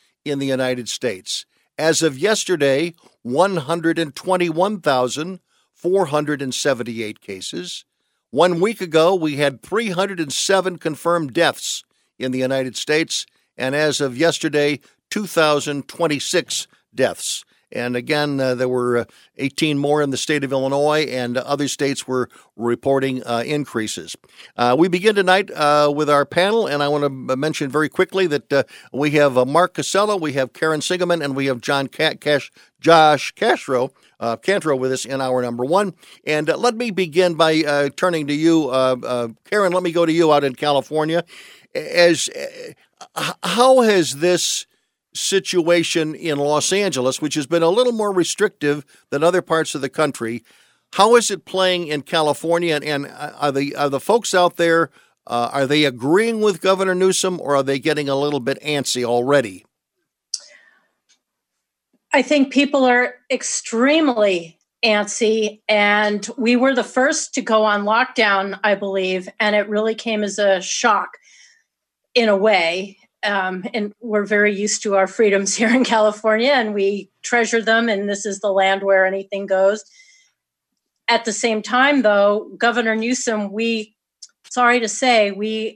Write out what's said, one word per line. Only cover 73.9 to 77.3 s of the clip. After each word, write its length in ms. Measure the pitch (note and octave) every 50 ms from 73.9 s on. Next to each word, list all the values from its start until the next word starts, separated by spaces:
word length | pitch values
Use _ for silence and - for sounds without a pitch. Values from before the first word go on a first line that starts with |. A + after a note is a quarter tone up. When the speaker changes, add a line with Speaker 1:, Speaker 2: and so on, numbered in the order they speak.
| G#3 _
Speaker 2:
we're 260 | A#3+ A#3+ G#3 G#3 G3+
very 300 | G3 G#3+ G#3 G#3 G#3 G#3
used 280 | F#3+ G#3 G#3 - - -
to 120 | A3 G3
our 120 | G3 F#3+ F#3
freedoms 480 | - - A3+ G#3 G3 G3 G3+ F#3+ -
<laughs> 0 |
here 180 | - A#3 A3 A#3
in 100 | B3+ B3
California, 680 | - A#3 A3 G#3+ G#3+ G#3 G#3+ - A3 G#3+ A3 A#3 C4+
and 220 | D4 C4 A3+ G#3+ G#3
we 360 | G#3 G3 G3 G#3 G3+ F#3 _ _ _ -
treasure 380 | -